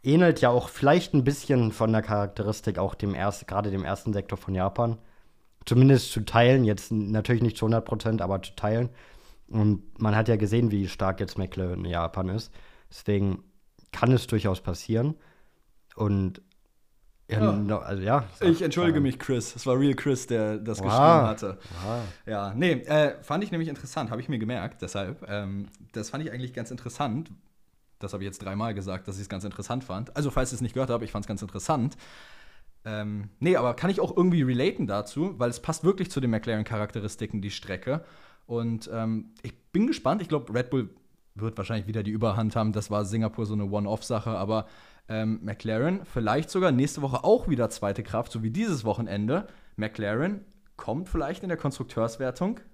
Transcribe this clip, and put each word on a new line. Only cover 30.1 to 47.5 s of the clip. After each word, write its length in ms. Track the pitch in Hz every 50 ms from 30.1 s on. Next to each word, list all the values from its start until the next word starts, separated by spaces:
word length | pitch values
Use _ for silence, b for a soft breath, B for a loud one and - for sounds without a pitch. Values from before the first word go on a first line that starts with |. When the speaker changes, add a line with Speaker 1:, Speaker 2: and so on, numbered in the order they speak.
| -
Speaker 2:
Also, 160 | 147 147 139
falls 200 | - 135 131 - 127
ihr's 80 | 107
nicht 120 | 127 113 -
gehört 160 | 127 135 131
habt, 140 | 123 117 110
ich 80 | 104
fand's 160 | - 107 101
ganz 140 | - 107 98 -
interessant. 540 | 101 - 98 - - 160 139 113 143 - B B B B B B B B B B B B B B B - - -
Ähm, 440 | 113 110 107 107 104 104 104 98 98 - _
nee, 180 | 135 170 185
aber 160 | 120 117 123 120
kann 160 | - - 175
ich 100 | 196 -
auch 160 | 160 - -
irgendwie 260 | - 175 185 175 170
relaten 460 | 135 127 127 120 135 190 196 - 156
dazu, 480 | 107 98 104 104 - - 143 160 196 185
weil 120 | - 123 120
es 100 | 120 -
passt 240 | - - 156 - -
wirklich 260 | 170 202 190 185 170
zu 120 | - 143
den 100 | 131 120
McLaren-Charakteristiken, 1120 | 110 107 - 123 113 107 104 - 113 107 104 101 - 117 101 104 - - 139 131 - 107
die 100 | 95 101
Strecke. 540 | - - - - 95 92 - 123 139 160 160 b b b b b b b b
Und, 420 | b 120 117 117 117 117 110 - -
ähm, 420 | 110 113 113 113 110 110 107 - - - -
ich 100 | 120 - _ _ _
bin 140 | - 180 220
gespannt. 360 | 262 320 - - 131 - -
Ich 80 | 170 -
glaub, 220 | 156 147 120 - 104
Red 160 | 120 123 -
Bull 200 | - 131 117 92 - _ _ _ _ _ _ _ _
wird 220 | 101 107 113 110
wahrscheinlich 300 | - 98 - 113 110 92
wieder 160 | 101 107 113 101
die 80 | 107
Überhand 440 | 107 110 120 113 98 113 110 107 -
haben. 160 | 120 110 110 101
Das 160 | 107 101 -
war 140 | 104 104 107
Singapur 400 | 95 107 113 113 107 110 - 113
so 80 | 101 110
eine 120 | 104 104
One-Off-Sache. 640 | 98 101 104 104 101 107 107 - - 127 107 - 123
Aber, 340 | 113 92 98 101 110 110 104 B B B B B B B B -
ähm, 300 | 110 110 110 110 110 - 78
McLaren 580 | 107 101 - - 113 110 113 127 165 185 196 160
vielleicht 440 | - - 127 113 104 110 143 160 -
sogar 220 | - 190 185 180
nächste 300 | 135 120 135 - - -
Woche 220 | 143 135 131 - -
auch 240 | 180 214 254 -
wieder 200 | 196